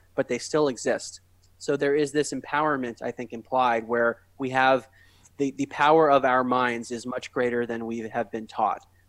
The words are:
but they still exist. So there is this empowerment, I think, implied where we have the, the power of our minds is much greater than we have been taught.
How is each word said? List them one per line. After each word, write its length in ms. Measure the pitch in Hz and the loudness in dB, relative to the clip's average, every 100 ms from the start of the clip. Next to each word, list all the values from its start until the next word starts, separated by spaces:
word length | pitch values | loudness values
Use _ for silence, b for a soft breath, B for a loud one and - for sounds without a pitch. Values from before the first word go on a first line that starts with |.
| _ - | _ -6
but 120 | 135 | -4
they 100 | 120 | -4
still 320 | - 156 147 | -2 0 0
exist. 500 | 120 131 110 - - _ _ _ _ | -2 -2 -2 -4 -18 _ _ _ _
So 180 | - 143 | -4 -2
there 200 | 143 143 | 0 0
is 160 | 143 | 0
this 220 | 147 143 | 0 -2
empowerment, 680 | 135 - 147 156 139 123 117 | -4 -4 -2 0 -2 -4 -8
I 100 | 123 | -8
think, 220 | 120 120 | -8 -10
implied 540 | 117 - 127 127 117 110 | -12 -4 0 2 0 0
where 340 | 120 117 117 _ - | 0 0 -2 _ -10
we 120 | 131 | -4
have 360 | 131 131 135 117 b b b b - | 2 4 4 0 b b b b -4
the, 140 | 139 131 | -4 -2
the 80 | 139 | -6
power 440 | - 147 160 156 | 2 6 6 6
of 140 | 139 | 6
our 200 | 127 127 | 4 2
minds 480 | 127 127 123 117 117 | 2 2 0 -2 -6
is 140 | 120 120 | -10 -8
much 260 | 127 - | -8 -6
greater 340 | - 123 120 120 | -2 0 0 -2
than 200 | 117 113 | -4 -6
we 140 | 117 | -6
have 320 | 110 117 113 | -6 -6 -6
been 160 | 117 110 | -6 -8
taught. 340 | - 107 - - _ | -2 0 0 -8 _